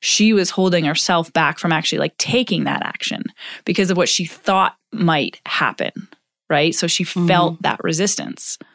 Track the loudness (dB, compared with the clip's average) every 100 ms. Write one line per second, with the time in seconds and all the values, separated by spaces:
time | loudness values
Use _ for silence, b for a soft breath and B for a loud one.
0 | -2 4 4 4 2 2 2 2 2 0
1 | 2 0 0 0 0 0 0 0 0 -2
2 | -2 -4 -2 0 0 -2 -2 -4 -6 -6
3 | -8 -6 -8 B B B -2 0 2 2
4 | 2 0 -4 -6 0 2 2 -2 _ -2
5 | 2 2 0 -6 -8 -2 -2 -2 -6 -8
6 | -16 -20 _ _ _ 0 2 0 -2 -2
7 | -2 0 2 4 2 0 -4 -2 -2 0
8 | 0 -2 -6 -8 -8 -8 B